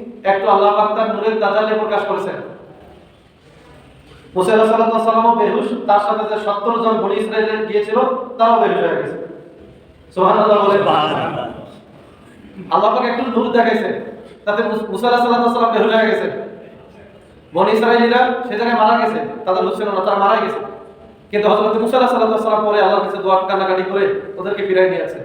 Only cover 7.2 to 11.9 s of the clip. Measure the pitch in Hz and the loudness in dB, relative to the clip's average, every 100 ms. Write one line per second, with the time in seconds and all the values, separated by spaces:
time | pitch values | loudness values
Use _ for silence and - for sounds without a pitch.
7.2 | 220 220 220 214 220 208 214 226 247 - | -2 -2 -2 -2 -2 -2 0 0 0 -2
8.2 | - - 226 233 202 185 165 - - - | -8 0 2 4 2 0 -2 -2 -6 -8
9.2 | - - - - - - - - - 185 | -12 -16 -20 -20 -20 -20 -20 -20 -12 0
10.2 | 185 - 214 202 202 208 170 156 156 151 | 2 4 4 4 4 2 4 2 0 -2
11.2 | 160 156 127 - - - - | -4 -6 -8 -12 -18 -20 -20